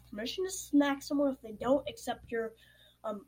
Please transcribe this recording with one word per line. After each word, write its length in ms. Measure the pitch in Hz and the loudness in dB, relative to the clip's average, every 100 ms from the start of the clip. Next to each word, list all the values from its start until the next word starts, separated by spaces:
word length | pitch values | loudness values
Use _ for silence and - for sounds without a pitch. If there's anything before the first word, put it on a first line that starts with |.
| - | -10
permission 340 | 208 247 - | -8 -6 -4
to 60 | 381 | -4
smack 520 | 381 - 285 285 277 | -4 4 6 6 2
someone 300 | - 285 285 | 0 2 2
if 80 | 269 | 0
they 100 | 220 | -8
don't 340 | 208 233 277 269 | -2 2 2 2
accept 420 | 226 - 226 - | -8 -6 -6 -4
your, 220 | 226 226 - - - - _ | -4 -4 -8 -20 -20 -20 _
um, 220 | 220 208 | -8 -8